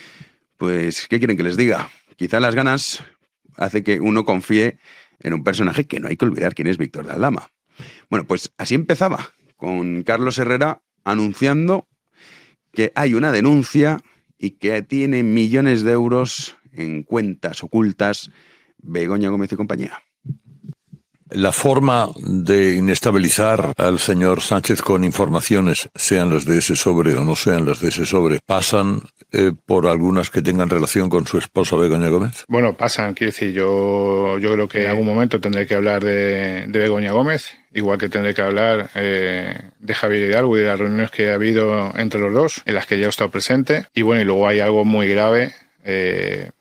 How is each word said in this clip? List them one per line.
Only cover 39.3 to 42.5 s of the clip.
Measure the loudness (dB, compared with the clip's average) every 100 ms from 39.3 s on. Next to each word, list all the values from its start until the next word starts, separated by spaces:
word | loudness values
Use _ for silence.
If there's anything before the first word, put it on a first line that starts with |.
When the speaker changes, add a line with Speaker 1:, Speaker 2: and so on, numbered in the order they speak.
| -4 -6 -10 -14 -12
Speaker 3:
de | -8
Javier | -2 0 0 2
Hidalgo | 2 4 4
y |
de | 2
las | 0
reuniones | 0 0 -2
que | 0 0
ha | 2
habido | 2 2 2 0 -2 -4
entre | -4 -2
los | 0
dos, | 2 0